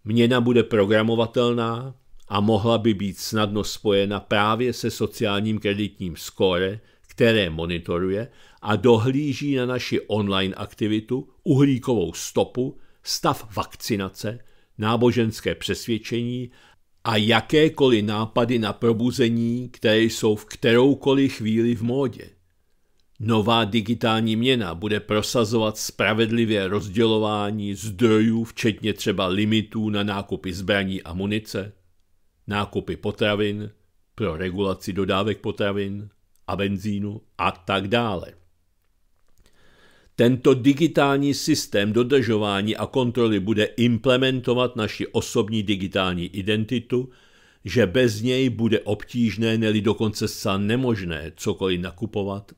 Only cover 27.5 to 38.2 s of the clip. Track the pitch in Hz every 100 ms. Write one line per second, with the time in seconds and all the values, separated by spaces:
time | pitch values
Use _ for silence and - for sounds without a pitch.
27.5 | 107 101 98 110 92 120 110 113 113 113
28.5 | - 117 104 107 98 - 98 95 95 107
29.5 | 110 107 113 107 104 104 101 98 95 95
30.5 | 90 95 101 95 95 - 87 101 107 107
31.5 | 107 101 - _ _ _ _ _ _ -
32.5 | 101 101 101 - 82 104 - 107 104 104
33.5 | 104 107 - _ _ _ - 101 80 92
34.5 | 90 98 90 - 95 95 95 107 98 107
35.5 | - 101 101 98 101 104 - _ _ -
36.5 | 98 101 98 104 101 101 104 - - 90
37.5 | - - 98 98 117 117 90